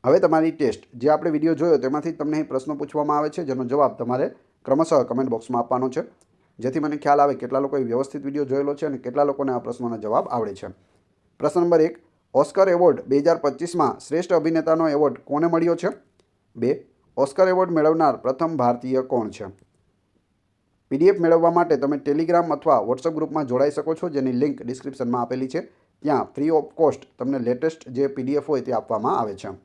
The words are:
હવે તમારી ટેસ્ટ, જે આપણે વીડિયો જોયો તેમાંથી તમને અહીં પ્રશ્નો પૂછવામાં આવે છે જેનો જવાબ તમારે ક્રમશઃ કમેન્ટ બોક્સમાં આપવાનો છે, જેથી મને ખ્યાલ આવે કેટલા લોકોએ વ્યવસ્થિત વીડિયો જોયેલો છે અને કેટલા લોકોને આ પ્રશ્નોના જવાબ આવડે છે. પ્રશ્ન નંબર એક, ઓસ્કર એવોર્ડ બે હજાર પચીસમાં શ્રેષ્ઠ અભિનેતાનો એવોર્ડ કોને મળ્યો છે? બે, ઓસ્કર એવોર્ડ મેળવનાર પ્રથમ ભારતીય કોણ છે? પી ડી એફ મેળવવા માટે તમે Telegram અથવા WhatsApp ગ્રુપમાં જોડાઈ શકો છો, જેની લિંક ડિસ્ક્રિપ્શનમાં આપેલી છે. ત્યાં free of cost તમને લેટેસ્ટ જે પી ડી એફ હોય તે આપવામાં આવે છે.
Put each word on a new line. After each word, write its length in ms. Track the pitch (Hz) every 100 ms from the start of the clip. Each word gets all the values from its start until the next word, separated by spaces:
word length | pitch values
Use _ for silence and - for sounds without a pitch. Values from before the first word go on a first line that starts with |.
હવે 160 | 123 170
તમારી 300 | 180 160 160
ટેસ્ટ, 320 | 156 135 - _
જે 140 | 120 135
આપણે 220 | 151 165
વીડિયો 240 | 151 160
જોયો 240 | 151 170 143
તેમાંથી 340 | 131 151 156
તમને 200 | 160 151
અહીં 160 | 156 147
પ્રશ્નો 260 | 131 135
પૂછવામાં 440 | 143 147 156 147 147
આવે 120 | 151
છે 140 | 151
જેનો 200 | 151 131
જવાબ 320 | 123 139 135 -
તમારે 300 | 120 127 180 - _ _
ક્રમશઃ 380 | - 139 165 151
કમેન્ટ 280 | 120 123 131
બોક્સમાં 320 | 113 - 123
આપવાનો 260 | 117 127 131
છે, 140 | 131 240 _ _ _ _ -
જેથી 220 | 120 151
મને 160 | 147 147
ખ્યાલ 240 | 147 143
આવે 140 | 143
કેટલા 260 | 127 123 135
લોકોએ 240 | 139 143
વ્યવસ્થિત 400 | 120 120 139 147
વીડિયો 200 | 139 143
જોયેલો 300 | 139 135 143
છે 120 | 147 151
અને 120 | 131
કેટલા 260 | 123 135
લોકોને 280 | 143 143 135
આ 60 | 123
પ્રશ્નોના 380 | - 120 120 113
જવાબ 320 | 104 123 -
આવડે 260 | 120 107
છે. 140 | 92 95 - _ _ _ _ _ _
પ્રશ્ન 220 | 147 175
નંબર 200 | 175 165
એક, 180 | 160 170 _ _ _
ઓસ્કર 340 | 131 147 - 190
એવોર્ડ 320 | 175 175 127 110
બે 120 | 139
હજાર 180 | 156 165
પચીસમાં 600 | 143 123 170 175 135 -
શ્રેષ્ઠ 340 | - 156 180
અભિનેતાનો 560 | 175 156 165 156 160 160
એવોર્ડ 300 | 147 147 120
કોને 220 | - 147 170
મળ્યો 300 | 165 170 170
છે? 120 | 175 - _ _ _ _ _ -
બે, 300 | 117 143 - _ _ -
ઓસ્કર 320 | 139 - 185
એવોર્ડ 220 | 185 185
મેળવનાર 460 | 165 151 165 151 113
પ્રથમ 400 | 127 135 165 160
ભારતીય 460 | 120 120 131 131
કોણ 280 | 127 123 107
છે? 140 | - 101 - _ _ _ _ _ _ _ _ _ _ _ _ _
પી 100 | 135
ડી 80 | 180
એફ 140 | 185
મેળવવા 300 | 165 165 170
માટે 260 | 170 170 139
તમે 200 | 139 147
Telegram 560 | 143 147 165 170 170
અથવા 280 | 143 160 127
WhatsApp 340 | 104 131 165
ગ્રુપમાં 320 | 160 156 156 139
જોડાઈ 240 | 123 147
શકો 240 | 147 147
છો, 140 | 160 180
જેની 240 | 139 131
લિંક 300 | 123 143 139
ડિસ્ક્રિપ્શનમાં 600 | 120 127 139 135 120 123
આપેલી 260 | 123 131 131
છે. 120 | 160 - _ _ _
ત્યાં 260 | 151 131 98
free 160 | - 151
of 160 | 156 143 -
cost 260 | 156 - - _
તમને 200 | 127 139
લેટેસ્ટ 500 | 120 123 160 160 -
જે 200 | 127 139
પી 140 | 139
ડી 100 | 127
એફ 160 | 143 143
હોય 140 | 143
તે 100 | 131
આપવામાં 460 | 113 - 110 120 190
આવે 160 | 110
છે. 140 | 95 104 92